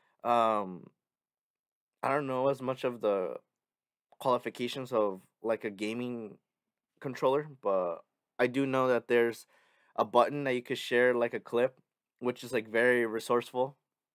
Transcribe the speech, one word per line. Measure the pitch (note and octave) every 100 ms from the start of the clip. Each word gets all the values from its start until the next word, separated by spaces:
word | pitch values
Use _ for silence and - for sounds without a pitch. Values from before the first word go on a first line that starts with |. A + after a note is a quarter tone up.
| _ _ A#2
Um, | A#2+ A2+ G#2+ F#2+ F2 - _ _ _ _ _ _ _ _ _ _ _
I | B2+
don't | C#3 C#3
know | B2+ C3+
as | C3
much | B2+ B2+ C3
of | A#2+
the | G#2 G2 F2+ - _ _ _ _ _ _ _ -
qualifications | C3+ A#2+ A#2+ G#2+ B2 C3+ B2+
of, | B2 G#2 F#2+ - _
like, | A2 A2 A2+
a |
gaming | G2 G#2+ A#2 B2 A#2+ G#2+ G2+ _ _ _ _ _ -
controller, | C#3 B2 C3+ C#3 D3+ C#3
but | G2+ F#2+ F2 E2 - _ _ -
I | B2
do | B2 C3+
know | C3 C3
that | A#2+ -
there's | A#2+ A#2+ A2+ - _ _ _ _ -
a | A2
button | A#2 A#2+ C#3+ C#3
that | B2
you |
could | A#2+ B2
share, | - A#2+ B2+
like, | A#2+ A#2+ A2+
a |
clip, | - A#2 C3 - _ _ _ -
which | B2 B2
is, | A#2+ A#2
like, | G#2+
very | A2+ B2 B2 A#2
resourceful, | A2 - A#2+ A#2 B2 C3 C#3+ _ _ _